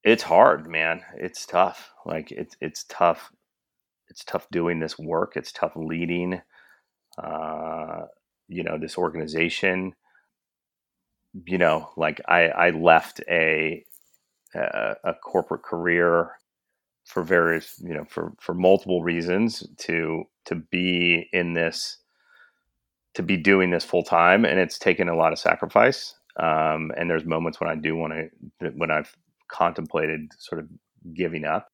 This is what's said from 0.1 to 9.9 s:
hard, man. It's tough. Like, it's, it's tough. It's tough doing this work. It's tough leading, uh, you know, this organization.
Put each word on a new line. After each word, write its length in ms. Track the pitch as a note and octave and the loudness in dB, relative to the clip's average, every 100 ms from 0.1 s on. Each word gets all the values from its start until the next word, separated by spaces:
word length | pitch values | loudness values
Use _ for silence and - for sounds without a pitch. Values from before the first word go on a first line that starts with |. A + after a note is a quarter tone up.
| A2+ | 4
hard, 440 | - E2+ B2+ C#3+ - | 6 8 8 6 -2
man. 360 | E2 D#2+ E2 - - | -4 -2 -4 -8 -12
It's 300 | F2+ - - | -10 -10 -2
tough. 460 | F2 F#2 - - _ | 2 2 0 -20 _
Like, 280 | - D#2+ - | -10 -8 -8
it's, 240 | - - _ | -12 -12 _
it's 240 | D2+ - - | -10 -10 -16
tough. 420 | - F2 E2 - _ _ _ _ _ _ _ _ | 2 2 2 -8 _ _ _ _ _ _ _ _
It's 160 | - | -20
tough 240 | - F2+ - | -8 -8 -4
doing 300 | F2+ E2+ E2 | -4 -2 -2
this 180 | D#2+ - | -6 -8
work. 360 | D#2 E2 F#2 - | -6 -4 -4 -6
It's 160 | - | -12
tough 200 | - D#2+ E2 | -6 -6 -6
leading, 640 | D#2+ E2 E2+ F2 F2+ F2+ _ _ _ _ _ _ _ - | -8 -4 -4 -2 -4 -6 _ _ _ _ _ _ _ -14
uh, 800 | D#2+ D#2 D#2 D#2 D#2+ D#2+ D#2+ E2 - _ _ _ _ | -10 -8 -8 -8 -8 -8 -10 -12 -14 _ _ _ _
you 160 | E2+ | -8
know, 140 | E2 D#2+ | -6 -6
this 200 | D2+ - | -8 -4
organization. 960 | E2+ E2 D2+ D#2+ E2+ - F#2+ F#2 F#2 | -4 -2 -6 -2 -2 0 -2 -2 -6